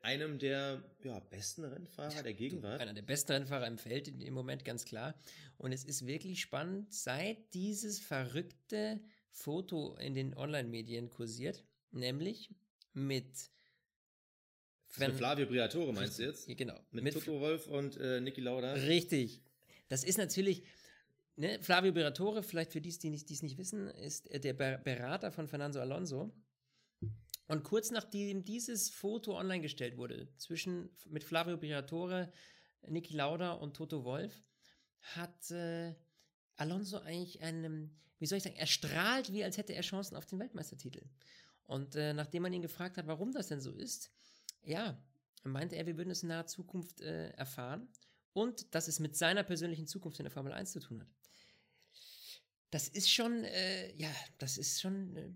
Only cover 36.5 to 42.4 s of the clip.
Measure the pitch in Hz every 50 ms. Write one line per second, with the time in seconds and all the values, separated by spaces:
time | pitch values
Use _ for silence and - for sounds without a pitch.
36.5 | _ - 147 156 175 190 208 185 196 - - 156 165 175 180 175 - - 156 165
37.5 | 165 165 160 160 156 156 156 151 - - - _ _ _ 160 147 196 196 - 185
38.5 | - - 160 147 - - - 147 143 160 180 214 247 262 254 196 190 208 202 190
39.5 | 185 208 202 - - 175 175 170 190 190 202 190 - 147 156 - - 185 220 262
40.5 | - 180 156 - - 131 - 127 127 - - 135 - _ - - - - - -
41.5 | _ _ _ - - 139 139 139 139 151 151 151 147 147 151 151 - 170